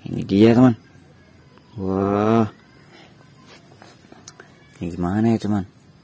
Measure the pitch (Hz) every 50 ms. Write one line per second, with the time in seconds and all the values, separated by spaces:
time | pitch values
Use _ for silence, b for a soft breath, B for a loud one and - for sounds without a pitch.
0 | - - - - - - 98 98 107 113 117 117 131 127 113 - - _ _ -
1 | - - - _ _ _ _ _ _ _ _ - _ _ - 110 95 95 95 95
2 | 98 98 101 101 104 107 113 113 110 107 - - _ _ _ - b b b b
3 | b b - - - - - - - - - - - - - - - - - -
4 | - - - - - - - _ - - - - - - - - 92 85 85 90
5 | 87 87 92 110 110 117 113 107 - 101 107 104 92 - _ _ - _ _ _